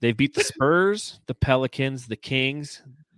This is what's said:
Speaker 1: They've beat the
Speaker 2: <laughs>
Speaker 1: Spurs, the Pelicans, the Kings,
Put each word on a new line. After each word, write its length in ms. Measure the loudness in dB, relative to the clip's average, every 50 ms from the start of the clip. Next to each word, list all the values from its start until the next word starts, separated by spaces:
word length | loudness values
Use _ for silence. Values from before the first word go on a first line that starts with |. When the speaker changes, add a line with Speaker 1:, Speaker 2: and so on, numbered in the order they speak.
Speaker 1:
They've 160 | 0 0 2
beat 180 | 2 2 0 0
the 100 | 0 -4
Speaker 2:
<laughs> 0 |
Speaker 1:
Spurs, 760 | -2 -2 0 2 4 4 4 4 2 0 -2 -6 -12 -16 -14 _
the 80 | -10 -6
Pelicans, 720 | -2 0 2 2 2 2 0 -2 -2 -2 -2 -4 -6 -8 -8
the 80 | -10
Kings, 680 | -8 -6 -2 -2 0 0 0 -2 -4 -8 -12 -14 -18 -20 -20 -20 -20 _ _ _